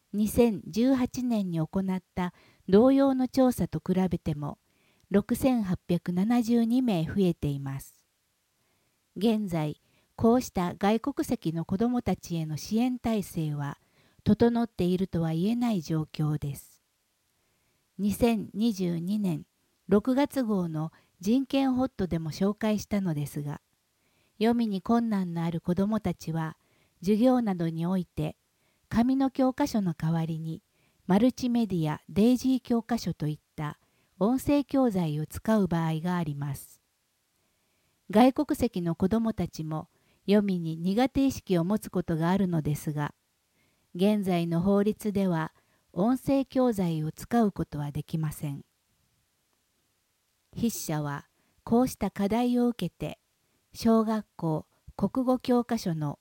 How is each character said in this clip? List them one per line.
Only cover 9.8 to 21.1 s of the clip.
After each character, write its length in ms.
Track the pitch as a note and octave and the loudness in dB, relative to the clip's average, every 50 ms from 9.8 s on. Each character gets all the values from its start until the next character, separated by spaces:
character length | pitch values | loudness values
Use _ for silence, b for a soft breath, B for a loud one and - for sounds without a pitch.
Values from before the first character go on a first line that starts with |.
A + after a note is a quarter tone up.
| _ _ _ _ _ _ _ | _ _ _ _ _ _ _
こ 180 | - - A3+ A#3 | 0 4 4 4
う 60 | B3+ | 4
し 80 | A#3+ - | 2 -2
た 240 | - G3 F3 F3 - | -4 -4 -4 -4 -4
外 240 | E3+ G3+ G3 A3 A3+ | -2 0 0 0 0
国 260 | - C#4+ C4+ - G3+ | -2 -4 -4 -4 -4
籍 280 | - C4 - - E3 D#3 | -4 -4 -4 -4 -4 -4
の 100 | E3+ D#3+ | -4 -4
子 140 | - F#3+ | -2 -2
ど 120 | F#3+ A3+ A#3+ | -2 0 0
も 120 | B3 A#3+ | -2 -2
た 140 | - - F#3 | -2 -2 -4
ち 200 | - - - E3+ | -4 -4 -6 -6
へ 100 | E3 D#3+ | -4 -4
の 120 | D#3 D#3 | -4 -6
支 200 | C#3+ - - G#3 | -8 -6 -4 -2
援 220 | A3+ B3 B3+ B3+ A#3+ | 0 0 0 -2 -4
体 240 | - A#3 A3+ G#3 F3+ | -4 -2 -2 -2 -4
制 300 | - - E3+ D#3 D3+ D3 | -6 -6 -6 -4 -4 -4
は、 240 | D3 C#3+ C#3 - - b b b b b b b b b | -4 -6 -8 -8 -12 b b b b b b b b b
整 400 | - G#3 - A#3+ A#3 A#3+ A#3 A#3 | 2 4 4 4 4 4 2 -2
っ 40 | |
て 160 | - _ - F3+ | -2 _ -2 0
い 140 | F3+ F3+ | 0 0
る 100 | F3 F#3+ | 0 -2
と 140 | - - E3 | -2 -2 -2
は 100 | E3 D#3+ | -2 -2
言 200 | D#3+ D#3+ F3+ G#3 | 0 0 0 0
え 40 | A#3+ | 0
な 160 | A#3+ B3 A#3 | 0 0 0
い 100 | A3 F3+ | -2 -2
状 220 | D3 - D#3+ D#3 D#3 | -2 -2 -2 -2 -2
況 340 | - - - D#3 D3+ D3+ | -4 -4 -2 -2 0 -2
で 180 | D3 - C#3+ C3+ | -2 -4 -6 -8
す。 260 | - - - _ _ _ _ _ _ _ _ _ _ _ _ _ _ _ _ _ _ _ _ _ _ _ _ _ | -10 -14 -20 _ _ _ _ _ _ _ _ _ _ _ _ _ _ _ _ _ _ _ _ _ _ _ _ _
二 140 | - G3 G#3 | -4 -2 -2
千 380 | G3 - B3 A#3 A#3 G#3 F3 - - | 0 2 2 2 2 0 -4 -6 -6
二 200 | F#3+ A3+ A#3+ G3+ | -2 -2 -2 -2
十 260 | F#3 F#3 F3 E3+ E3 | -2 -2 -2 -2 -4
二 200 | E3+ F3+ G#3 G#3+ | -4 -4 -4 -2
年 260 | G3+ F#3 D#3+ D3 - _ _ _ _ _ _ _ _ | -2 -2 -4 -4 -8 _ _ _ _ _ _ _ _
六 280 | - G3 G#3 - C4 B3+ | 0 0 2 2 2 0
月 280 | C4+ C#4+ - - C#4 B3+ | 0 0 0 0 -2 -2
号 240 | G#3+ G#3+ F#3+ F3 | 0 0 -2 -2
の 240 | E3 D#3+ D3+ D#3 D#3+ b b b b | -2 -4 -6 -6 -6 b b b b